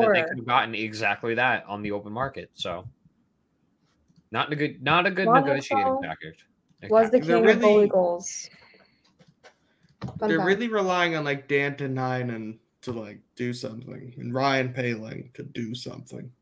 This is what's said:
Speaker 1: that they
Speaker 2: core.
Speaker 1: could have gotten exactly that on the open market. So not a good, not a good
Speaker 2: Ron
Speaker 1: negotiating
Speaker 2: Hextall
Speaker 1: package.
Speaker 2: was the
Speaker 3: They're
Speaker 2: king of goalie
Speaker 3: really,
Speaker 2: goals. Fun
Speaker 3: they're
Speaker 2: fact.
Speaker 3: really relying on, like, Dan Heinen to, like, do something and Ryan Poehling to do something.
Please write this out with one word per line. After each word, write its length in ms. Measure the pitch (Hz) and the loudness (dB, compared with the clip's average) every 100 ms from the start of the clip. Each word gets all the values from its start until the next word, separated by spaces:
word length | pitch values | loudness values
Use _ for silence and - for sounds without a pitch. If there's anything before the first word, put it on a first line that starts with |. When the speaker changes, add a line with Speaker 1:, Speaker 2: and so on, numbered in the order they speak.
Speaker 1:
that 80 | 220 | 6
they 80 | 185 | 2
Speaker 2:
core. 80 | 160 | 0
Speaker 1:
could 80 | 131 | -4
have 80 | 123 | 0
gotten 280 | 123 113 | 2 2
exactly 600 | 107 110 107 104 104 120 117 | -4 -6 -2 -2 -2 -2 0
that 280 | 123 110 - | 2 0 -4
on 140 | 101 | -8
the 100 | 104 | -6
open 200 | 101 104 | -6 -6
market. 380 | 110 135 - 85 | -6 -6 -8 -14
So 340 | - 98 87 95 _ _ _ _ _ _ _ _ _ _ _ _ _ _ | -10 -8 -8 -10 _ _ _ _ _ _ _ _ _ _ _ _ _ _
not 200 | 110 135 | -4 -2
a 40 | 147 | -2
good, 260 | 147 - | -4 -2
not 240 | 131 165 190 | 2 4 2
a 60 | |
good 160 | 190 196 | 2 4
Speaker 2:
Ron 160 | 254 | 4
Speaker 1:
negotiating 400 | 277 - - 269 262 | 4 0 0 0 0
Speaker 2:
Hextall 160 | 262 | -2
Speaker 1:
package. 440 | 80 - 80 - _ _ _ _ - | -6 -10 -12 -18 _ _ _ _ 2
Speaker 2:
was 200 | 220 220 | 4 6
the 80 | 254 | 4
Speaker 3:
They're 160 | 156 233 | 4 4
Speaker 2:
king 100 | 226 | 6
of 80 | 214 | 6
goalie 40 | 214 208 | 6 6
Speaker 3:
really, 120 | 202 | 6
Speaker 2:
goals. 640 | 190 180 175 185 - - - - _ _ _ _ _ _ _ - _ _ _ _ - - - | 4 2 -2 -8 -12 -14 -20 -20 _ _ _ _ _ _ _ -20 _ _ _ _ -14 -12 -4
Fun 100 | 214 | 0
Speaker 3:
they're 100 | 165 | 2
Speaker 2:
fact. 80 | 175 | 4
Speaker 3:
really 220 | 202 233 | 2 0
relying 480 | 214 190 180 175 160 | 0 2 2 2 0
on, 80 | |
like, 240 | 147 139 - | -2 -4 0
Dan 260 | 143 143 | 0 0
Heinen 840 | 139 139 131 127 127 123 113 110 113 _ _ | -2 -4 -2 -2 -2 -4 -6 -10 -12 _ _
to, 100 | - | -10
like, 260 | 117 104 101 _ | -8 -10 -16 _
do 180 | - 123 | -8 -6
something 640 | 123 123 110 123 - 127 120 | -6 -10 -12 -14 -14 -16 -12
and 160 | 120 | -6
Ryan 400 | 127 139 135 127 | 0 2 2 0
Poehling 600 | 123 123 113 110 - - | -2 -4 -4 -8 -14 -14
to 80 | - | -16
do 320 | 127 - 113 | -12 -10 -8
something. 560 | 123 - - 127 127 123 _ | -8 -12 -14 -14 -16 -16 _